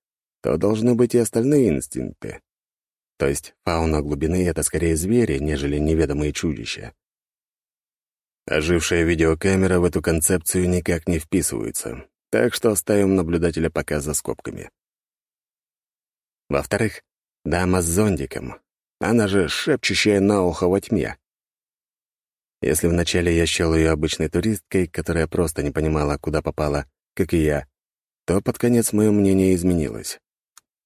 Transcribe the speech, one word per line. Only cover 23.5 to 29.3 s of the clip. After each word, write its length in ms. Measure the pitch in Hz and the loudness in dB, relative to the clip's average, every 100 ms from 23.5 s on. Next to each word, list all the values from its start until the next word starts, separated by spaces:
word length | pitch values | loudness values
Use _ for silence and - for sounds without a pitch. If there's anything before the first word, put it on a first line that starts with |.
| - 85 | 0 2
её 180 | 80 80 | 4 2
обычной 360 | 78 80 - 78 | 2 -2 -2 -2
туристкой, 580 | 87 110 101 - 95 87 | 0 -2 -4 -2 -2 -2
которая 400 | - 82 82 78 | -4 -2 -2 0
просто 360 | 90 80 - | 0 -2 -2
не 80 | 71 | -4
понимала, 480 | 80 78 76 73 73 | -2 0 0 0 -2
куда 240 | 80 76 | -2 -2
попала, 440 | 76 - 73 71 - _ _ | -4 -4 -2 -2 -6 _ _
как 180 | - 85 | -6 0
и 60 | 85 | 0
я, 280 | 76 73 - _ _ _ _ _ | 2 -2 -6 _ _ _ _ _
то 160 | - 95 | -2 -2
под 180 | 123 - | -2 -2
конец 340 | 120 120 - | 2 2 2
моё 200 | 104 107 | 2 4
мнение 420 | 104 98 | 4 4